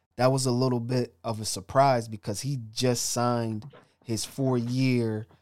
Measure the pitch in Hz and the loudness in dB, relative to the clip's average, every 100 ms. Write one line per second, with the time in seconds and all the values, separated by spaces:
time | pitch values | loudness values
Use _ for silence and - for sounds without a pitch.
0 | _ - 127 135 131 120 131 123 117 127 | _ 0 2 4 2 2 2 0 0 -2
1 | 123 _ 113 110 110 - 95 131 139 127 | -2 _ -8 -6 -6 -6 -2 4 4 4
2 | 113 110 - 101 127 143 110 110 127 120 | 0 -10 -8 -6 -4 -6 -8 -2 0 0
3 | - - 120 120 113 107 139 - _ _ | -2 0 0 0 -2 -6 -8 -18 _ _
4 | - 113 - - 135 127 117 127 131 123 | -6 -6 -6 -2 0 0 0 0 2 2
5 | 113 107 110 - | 0 -2 -8 -18